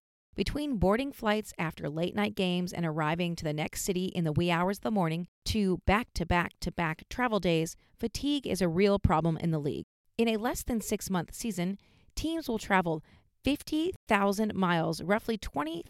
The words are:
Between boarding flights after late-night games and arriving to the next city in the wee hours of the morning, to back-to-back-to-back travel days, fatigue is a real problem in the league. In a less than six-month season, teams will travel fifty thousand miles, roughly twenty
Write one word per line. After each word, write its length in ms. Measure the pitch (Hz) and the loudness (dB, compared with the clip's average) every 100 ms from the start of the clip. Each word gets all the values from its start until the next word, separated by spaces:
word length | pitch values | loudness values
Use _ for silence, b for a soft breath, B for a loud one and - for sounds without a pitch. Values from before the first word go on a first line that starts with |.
| _ _ _ | _ _ _
Between 420 | - 202 285 294 220 | -4 -2 -2 -2 2
boarding 360 | 185 220 277 | 4 4 0
flights 420 | - 220 214 - - | -2 0 0 -2 -4
after 300 | 165 - 151 | -4 -4 -6
late-night 460 | 156 175 208 208 | -2 -2 0 -2
games 400 | 208 185 180 180 | 0 0 0 -2
and 100 | 180 | -2
arriving 520 | 165 156 151 170 175 170 | -2 0 0 0 -2 -2
to 80 | |
the 100 | 160 | -4
next 300 | 151 156 - | -2 -4 -4
city 220 | - 180 185 | -2 0 0
in 180 | 180 | 0
the 80 | 160 | 0
wee 180 | 151 175 | 2 2
hours 260 | 170 180 202 | 2 0 0
of 60 | |
the 80 | 240 | 0
morning, 380 | 208 160 165 175 _ - | 0 0 -2 -6 _ -2
to 320 | 214 190 175 - | 2 2 2 2
back-to-back-to-back 1160 | 202 - - 165 175 165 - 175 - 165 156 - | 2 2 -4 0 0 0 -4 -8 -2 -2 -4 -8
travel 320 | - 247 208 | -4 0 2
days, 340 | 175 165 160 - b b | 2 2 0 -6 b b
fatigue 480 | 233 - 285 285 - | -6 -2 -2 0 0
is 140 | 185 | 0
a 80 | 180 | 0
real 300 | 170 202 202 | 4 4 4
problem 400 | - 156 165 156 | 2 2 2 2
in 120 | 170 | 0
the 80 | 156 | 0
league. 280 | 143 67 - _ _ - | -2 -4 -8 _ _ -2
In 100 | 226 | 0
a 80 | 220 | 0
less 260 | 240 339 | -2 -4
than 200 | - 233 | -2 -4
six-month 520 | - 208 - 180 - | -2 -4 -2 -2 -2
season, 440 | - 233 180 180 202 b b b | -6 -6 -2 -4 -4 b b b
teams 360 | - 311 330 277 | -6 -4 -4 -2
will 80 | 220 | -4
travel 440 | - 190 170 156 b b b _ | 2 4 4 -2 b b b _
fifty 500 | 262 294 - 302 339 - - | 0 0 0 -2 -2 -4 0
thousand 460 | 202 202 202 214 | 2 2 2 0
miles, 480 | 185 180 170 165 156 | 0 2 2 2 -2
roughly 360 | 160 214 - 220 | 0 0 0 -6
twenty 460 | - 277 302 339 | -4 -6 -6 -6